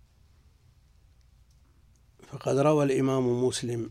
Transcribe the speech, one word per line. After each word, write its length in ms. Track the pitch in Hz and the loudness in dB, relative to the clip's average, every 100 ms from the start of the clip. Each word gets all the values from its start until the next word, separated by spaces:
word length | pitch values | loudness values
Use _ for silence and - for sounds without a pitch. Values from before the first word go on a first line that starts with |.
| _ _ _ _ _ _ _ _ _ _ _ _ _ - _ _ _ _ - _ _ - - | _ _ _ _ _ _ _ _ _ _ _ _ _ -20 _ _ _ _ -20 _ _ -20 -18
فقد 300 | 135 - 131 | -10 -2 2
روى 260 | 147 151 143 | 4 4 2
الإمام 580 | 135 135 135 123 120 | 2 0 0 0 0
مسلم 460 | 127 127 120 117 110 | 0 -2 -6 -6 -8